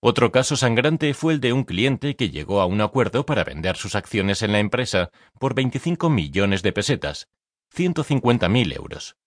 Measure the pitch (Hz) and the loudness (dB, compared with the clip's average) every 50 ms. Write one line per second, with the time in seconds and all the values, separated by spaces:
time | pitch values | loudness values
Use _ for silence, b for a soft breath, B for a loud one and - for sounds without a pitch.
0 | - 117 - - 123 113 - 127 131 - 151 131 135 123 117 113 123 147 160 135 | 2 2 4 4 2 4 4 2 2 2 0 0 2 2 2 2 2 2 0 2
1 | 156 151 143 - - 160 160 147 127 123 120 135 127 - - 87 110 135 135 - | 0 -2 -2 0 0 0 0 2 2 0 0 0 -2 -2 0 0 2 0 0 0
2 | - 143 139 - 131 95 67 71 73 - 98 101 95 90 92 104 107 104 - 131 | -4 -6 -4 -2 -4 -4 -2 -6 -6 -2 0 0 2 2 2 0 0 0 2 0
3 | 120 104 - 123 143 - 151 117 85 - - 76 80 92 90 - - 98 - 104 | 0 0 0 -2 -2 0 0 0 0 -2 -4 -4 -4 -4 -4 -4 -6 -4 -4 -4
4 | 92 - - 107 95 98 101 - 110 104 104 104 104 104 - 120 123 - - 95 | -6 -2 -2 0 0 0 0 0 0 0 2 2 0 0 -2 -2 -4 0 0 -2
5 | 87 87 b b b b b b - 135 123 127 131 127 - 135 - 165 175 165 | -2 -2 b b b b b b -4 -2 0 0 -2 0 -2 -2 -2 -2 -2 0
6 | - 165 156 110 80 71 69 92 98 98 98 95 90 104 87 101 101 - 139 92 | 0 2 2 2 0 -2 0 0 0 2 0 0 0 -2 -2 0 -2 -2 -2 -2
7 | - 73 73 - - _ _ _ _ _ _ _ _ _ _ - 175 180 170 - | -2 -8 -8 -8 -14 _ _ _ _ _ _ _ _ _ _ -2 -2 0 0 -2
8 | 151 - 147 135 120 120 120 120 - 87 101 127 120 85 69 - - - - - | -2 0 0 2 4 4 2 4 4 4 4 4 2 0 -2 -6 -10 -12 -12 -14
9 | - - - _ _ | -14 -16 -18 _ _